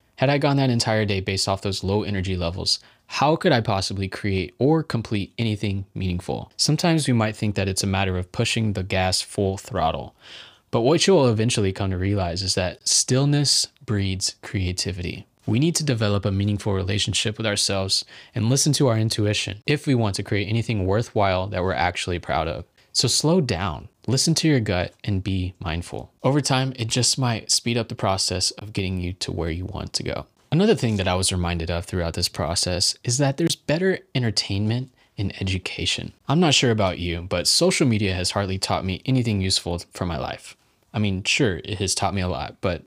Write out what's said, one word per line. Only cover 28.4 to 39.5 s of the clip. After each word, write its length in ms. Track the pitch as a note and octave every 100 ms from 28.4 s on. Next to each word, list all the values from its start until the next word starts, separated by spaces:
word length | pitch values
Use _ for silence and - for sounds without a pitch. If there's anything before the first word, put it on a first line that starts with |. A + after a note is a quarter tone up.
| -
of 200 | - G#2
getting 280 | G#2+ F#2+ F#2
you 140 | F2+
to 180 | F#2 -
where 180 | F2+ E2
you 140 | E2+
want 280 | F2+ - C#2+
to 100 | -
go. 220 | - - - _ _
Another 240 | D3+ G#3 F#3
thing 200 | A#2+ G#2
that 100 | F#2
I 80 | F2+
was 160 | F#2
reminded 400 | F#2 F2 E2+ E2
of 140 | E2+ F2
throughout 280 | F2+ E2+
this 140 | E2 F2
process 680 | - D2+ F2+ - F2 - -
is 160 | - B2
that 180 | C#3 C3+
there's 200 | E3+ -
better 420 | - D3+ F#3+ F3+ -
entertainment 800 | - A#2+ G2+ - G2 G#2+ A#2+ C3 _ _ -
in 160 | G2+ -
education. 720 | F#2+ F#2 - - E2+ - - - -
I'm 100 | D3
not 160 | F3
sure 160 | C3+ C3
about 300 | A2 F#2+ D2+
you, 220 | F2 E2+
but 260 | F2 F2+ D#2+
social 400 | - F3 F3+ C#3
media 260 | A2 G2+
has 160 | F#2 F2+
hardly 280 | - G2 F#2+
taught 260 | - F#2+
me 180 | F#2 F2+ -
anything 340 | C3 A#2 G#2
useful 420 | F#2+